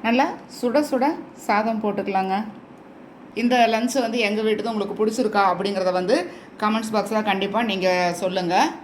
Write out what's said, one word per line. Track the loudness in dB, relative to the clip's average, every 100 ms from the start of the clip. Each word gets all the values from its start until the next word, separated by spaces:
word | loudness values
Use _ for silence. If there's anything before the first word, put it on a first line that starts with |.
| 2
நல்லா | 2 2 -2 -14 -4
சுட | 0 0 0
சுட | 2 0 0 -10 -12 -2
சாதம் | 0 0 -2
போட்டுக்கலாங்க. | -2 -2 -2 -2 0 -2 -4 -12 -20 -20 -20 -20 -20 -20 -12 -2
இந்த | 2 4 4
லஞ்ச் | 4 0 0
வந்து | 0 0 0
எங்க | 2 0
வீட்டுது | 0 -2
உங்களுக்கு | -4 -4 0
பிடிச்சிருக்கா | -2 0 0 2 2
அப்படிங்கிறத | 2 -2 0 0 0
வந்து | 2 0 0 -12 -20 -4
கமெண்ட்ஸ் | -2 0 -2
பாக்ஸ்ல | -2 0 -2 0
கண்டிப்பா | 0 0 -2 -2
நீங்க | 0 2 2 0 0
சொல்லுங்க. | -2 -2 0 2 2 -2